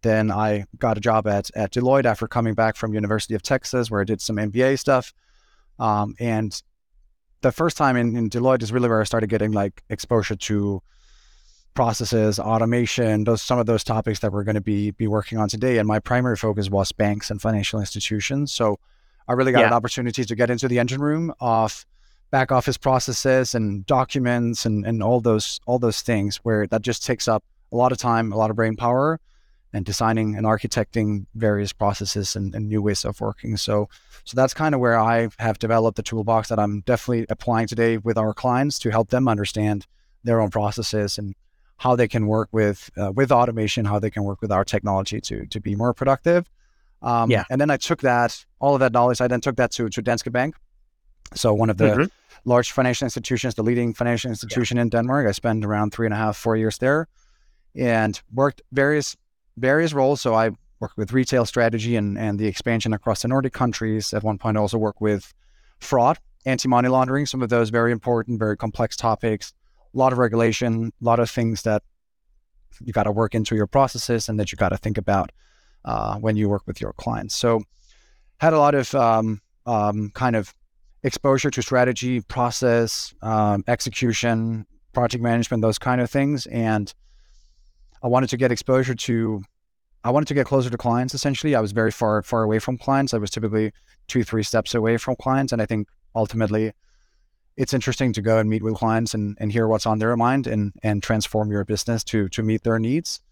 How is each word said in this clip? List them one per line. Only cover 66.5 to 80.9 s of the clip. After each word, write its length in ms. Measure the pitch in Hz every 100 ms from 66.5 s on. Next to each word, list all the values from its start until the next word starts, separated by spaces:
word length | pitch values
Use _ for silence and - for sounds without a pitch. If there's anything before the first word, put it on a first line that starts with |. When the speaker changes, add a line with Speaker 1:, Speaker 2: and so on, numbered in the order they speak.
| 127 131 123 123
Speaker 1:
laundering, 380 | 131 127 135 147
some 160 | 131
of 60 | 120
those 220 | 120 110
very 200 | 117 117
important, 480 | 117 123 117 113 113
very 180 | 107 104
complex 400 | 113 - 113 -
topics, 560 | 117 107 117 107 - _ _ _ _
a 60 | 123
lot 140 | 131
of 60 | 127
regulation, 720 | 120 113 117 110 120 113 113 -
a 40 |
lot 140 | 117 117
of 100 | 113
things 340 | - 113 107
that 200 | 110 107 _ _ _ _ _ _ _ _ _ -
you 120 | 123
gotta 180 | 113 104
work 240 | 104 110
into 220 | 113 107 110
your 100 | 101
processes 600 | 139 135 117 - 117 -
and 100 | 107
that 140 | 98
you 40 | -
gotta 200 | 95 92
think 220 | - 101
about, 340 | 98 101 - _ _ _ _ _
uh, 320 | - 110 107 101
when 180 | 110 107
you 120 | 104
work 140 | 101 -
with 140 | -
your 120 | 107
clients. 420 | - - 113 101
So 280 | - 120 113 104 _ _ _ _ _ _ _
had 140 | 156
a 60 | 156
lot 180 | 147 143
of, 180 | 127
um, 460 | 143 117 110 110 107 _ _ -
um, 440 | 113 104 104 104
kind 220 | - 127 113
of 180 | 98 _ _ _ _